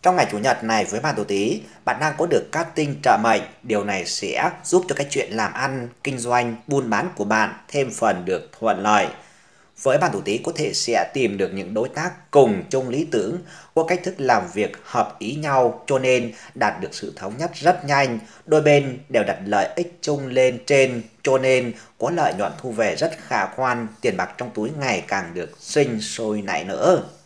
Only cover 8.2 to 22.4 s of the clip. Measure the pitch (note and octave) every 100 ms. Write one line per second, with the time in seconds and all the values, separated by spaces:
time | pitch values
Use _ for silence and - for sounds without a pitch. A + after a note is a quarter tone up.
8.2 | F2 F2+ - - A2 F#2 G#2 G#2 F2+ -
9.2 | - _ _ _ _ - C3+ D3 F3 G2+
10.2 | G2 A2 - E3 B2+ - - A2 E2+ C#3
11.2 | A#2 G2 F#2 F#2+ F2+ A2 B2+ - F3 -
12.2 | _ D3 B2 F#2+ D#2 C3 C3 C3+ D#3+ A2+
13.2 | G2 F3 E3+ - - E3 D#3+ F3+ F#3 F#3
14.2 | C3 A2+ F2+ G2+ G2 - - B2 - -
15.2 | G#2 D3 D3+ C3 A#2+ - - C3+ B2+ B2+
16.2 | A#2 - - B2+ A2 E2+ F#2 - G#2 -
17.2 | G2 A#2 E3+ - D3 F3+ C#3+ C#3+ C3+ A2+
18.2 | - - - D#3 D3 C#3+ C3+ B2 - A#2+
19.2 | G#2 F#2+ G2 G#2 - - F3 - - C#3+
20.2 | C3+ B2+ B2+ A#2+ - C#3+ C3 A#2+ A2 _
21.2 | - C3 C3 C3 B2 - - _ B2+ E3+
22.2 | D3 F#2